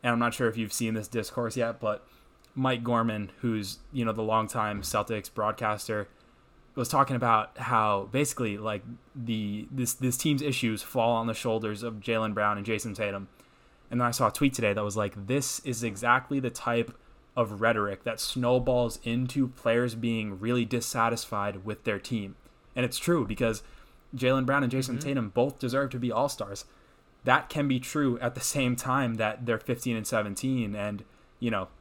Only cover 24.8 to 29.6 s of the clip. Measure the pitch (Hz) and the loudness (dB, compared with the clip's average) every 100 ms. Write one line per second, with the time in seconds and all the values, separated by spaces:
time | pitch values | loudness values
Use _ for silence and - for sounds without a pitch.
24.8 | 131 123 147 135 107 120 131 139 127 131 | -2 -2 -2 -2 0 2 2 0 -2 0
25.8 | 139 123 123 110 139 - 101 101 - - | -2 -2 0 2 0 0 -8 -8 -14 -20
26.8 | - _ _ _ - 135 - 156 143 131 | -20 _ _ _ 4 4 4 -2 2 0
27.8 | 123 156 143 120 120 120 - 143 127 123 | 0 0 2 2 -2 -2 -4 0 0 0
28.8 | 135 131 127 110 110 110 120 113 | 0 0 0 0 0 -2 -2 -2